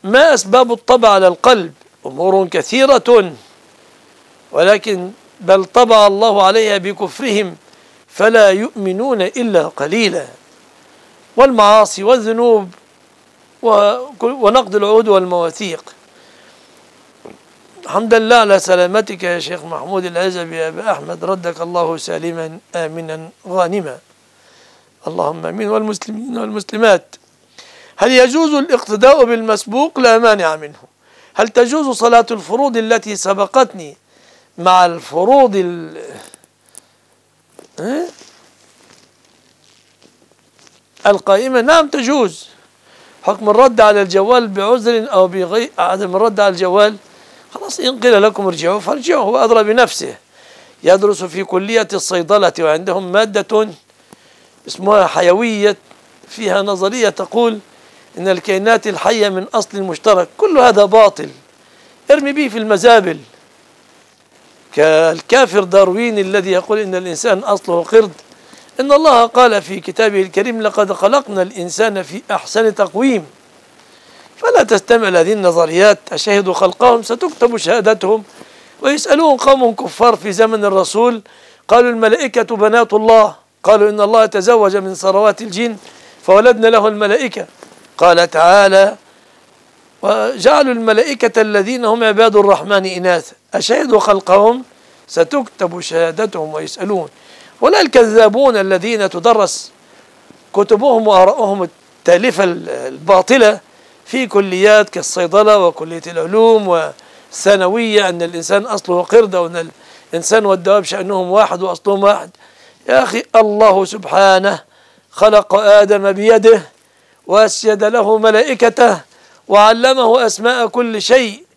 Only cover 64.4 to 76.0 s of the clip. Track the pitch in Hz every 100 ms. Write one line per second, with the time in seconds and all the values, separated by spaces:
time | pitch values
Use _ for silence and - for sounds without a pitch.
64.4 | _ _ _ - 156 156 165 160 - 247
65.4 | 247 190 185 190 190 190 240 214 190 202
66.4 | 190 185 185 214 202 185 185 165 233 190
67.4 | 233 202 - 170 165 226 208 160 _ _
68.4 | _ - _ - 269 285 320 247 233 247
69.4 | 247 208 165 190 175 180 220 202 190 -
70.4 | 226 226 214 208 202 190 202 277 269 196
71.4 | 185 226 175 175 220 196 156 185 - 202
72.4 | - 208 226 208 196 185 269 226 151 _
73.4 | _ _ _ _ _ _ _ _ _ _
74.4 | 480 466 240 208 - 233 214 180 165 214
75.4 | 185 165 160 165 208 202